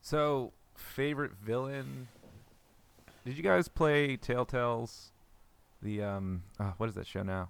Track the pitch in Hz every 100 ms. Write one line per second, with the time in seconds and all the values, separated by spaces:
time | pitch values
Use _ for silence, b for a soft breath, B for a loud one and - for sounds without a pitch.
0 | - 151 147 143 123 - _ - - -
1 | 139 147 143 92 101 117 131 139 135 135
2 | 127 - - - - - _ - - -
3 | - - - 139 180 185 175 - 160 147
4 | 143 131 - 123 123 131 120 117 117 -
5 | - _ - - - _ _ _ 101 104
6 | 104 98 95 92 90 - 101 87 113 98
7 | 95 95 98 95 90